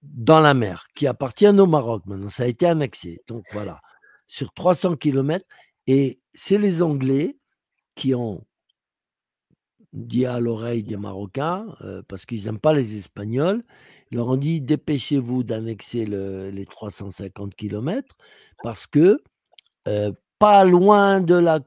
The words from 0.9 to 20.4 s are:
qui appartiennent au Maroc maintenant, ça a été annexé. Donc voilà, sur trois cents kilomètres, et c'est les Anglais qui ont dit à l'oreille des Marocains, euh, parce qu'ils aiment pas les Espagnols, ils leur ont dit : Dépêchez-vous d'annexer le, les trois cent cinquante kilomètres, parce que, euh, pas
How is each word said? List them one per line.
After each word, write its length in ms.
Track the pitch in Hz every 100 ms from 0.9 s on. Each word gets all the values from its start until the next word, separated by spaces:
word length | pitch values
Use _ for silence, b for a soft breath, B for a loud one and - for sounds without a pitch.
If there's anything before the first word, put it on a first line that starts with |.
| -
qui 100 | 143
appartiennent 540 | 120 135 - 202 202
au 80 | 196
Maroc 380 | 156 117 110 95
maintenant, 240 | 98 101
ça 140 | -
a 40 | 123
été 180 | 117 175
annexé. 560 | 165 139 - 90 82 _
Donc 180 | 117 101
voilà, 300 | 104 101 - b b b b b
sur 240 | - 120
trois 200 | - 180
cents 220 | 180 185 160
kilomètres, 500 | 151 135 135 175 - b b _ -
et 320 | 135 139 - _
c'est 240 | - - 202
les 240 | 208 165
Anglais 560 | 170 143 131 135 180 285 _ _ _ _ _ -
qui 200 | 131 123
ont 300 | 120 90 - _ _ _ _ _ _ _ _ _ _ _ _ _ 226
dit 320 | 110 117 117 123
à 140 | 123
l'oreille 440 | 120 110 117 120
des 140 | 104 104
Marocains, 720 | 101 95 101 135 151 180 220 160
euh, 200 | 101 95 -
parce 180 | 95 -
qu'ils 220 | 117 101
aiment 120 | 107
pas 140 | 151
les 240 | 156 120 107
Espagnols, 680 | 95 - 104 120 160 214 233 b b b b
ils 80 | 123
leur 100 | 120
ont 100 | 135
dit : 240 | 143 165
Dépêchez-vous 840 | 127 147 - 143 - 143 120 127
d'annexer 600 | 113 113 113 107 - 120 110
le, 440 | 101 98 95 95
les 160 | 98 98
trois 240 | - 107
cent 220 | - 98
cinquante 420 | 95 98 - 101
kilomètres, 640 | - 104 101 123 226 - _ b b b b
parce 240 | - 113 -
que, 340 | 143 175 214 _ _ _ - _ _ -
euh, 240 | 104 104 - _
pas 260 | _